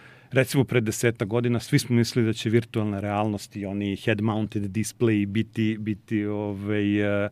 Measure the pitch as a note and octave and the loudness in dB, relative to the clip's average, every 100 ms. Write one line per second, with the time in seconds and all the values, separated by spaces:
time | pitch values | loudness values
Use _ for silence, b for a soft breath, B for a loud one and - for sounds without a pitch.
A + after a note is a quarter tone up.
0 | B B B C3 A#2+ C#3+ A#2+ A#2+ G#2+ - | B B B 0 2 2 2 2 0 0
1 | A#2+ A#2 G2 A#2 B2 A#2 - D3 - A#2+ | 0 0 -2 0 0 -2 2 0 4 2
2 | A2+ B2+ A2 G#2 A2+ A#2 A#2 A2+ G#2+ G2 | 2 2 0 0 2 2 2 -2 -2 -2
3 | G#2 G2+ G#2+ G2+ - G2+ G2 G2+ G2+ G2 | -2 0 0 -2 -8 -8 -6 -4 -2 -2
4 | A#2+ G#2 A2 G#2+ G#2 G#2+ G2+ G2+ G#2 - | 0 2 0 0 -2 -4 -4 -4 -4 0
5 | A#2 G#2+ G2+ G#2 A2 - A2 G#2+ G#2+ G#2 | 2 2 0 -2 -2 0 -2 -2 -4 -6
6 | - A2 G#2 G#2 G#2 G2 G2+ G#2 G2+ G#2 | -4 -4 -2 -4 -4 -6 -2 0 2 2
7 | G#2 G2+ G#2 | 2 0 -2